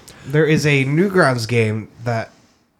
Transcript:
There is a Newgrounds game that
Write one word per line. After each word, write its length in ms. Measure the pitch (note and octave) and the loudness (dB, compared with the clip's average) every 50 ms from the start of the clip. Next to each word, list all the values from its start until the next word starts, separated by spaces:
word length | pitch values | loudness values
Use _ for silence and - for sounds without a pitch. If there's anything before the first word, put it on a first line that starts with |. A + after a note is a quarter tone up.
| - - - - - - | -20 -20 -20 -20 -10 -4
There 180 | C3+ D3+ D#3+ | 0 0 2
is 200 | D3 D#3 D#3 - | 2 2 2 2
a 200 | D3+ C#3+ C#3 C3 | 2 2 2 0
Newgrounds 600 | C3+ D3 D#3+ F#3 G#3 F#3 F#3 E3 C3+ C3 A#2+ A2 A2 | 0 0 0 0 2 2 2 2 2 2 0 -2 -2
game 420 | A#2+ A#2 A2+ A2 G#2+ A2 G#2 - - - A#2 | 0 0 0 0 -2 -4 -6 -10 -14 -12 -8
that 240 | B2 A#2 A2+ G#2+ - - _ _ _ _ _ _ _ _ _ | -6 -6 -6 -6 -10 -14 _ _ _ _ _ _ _ _ _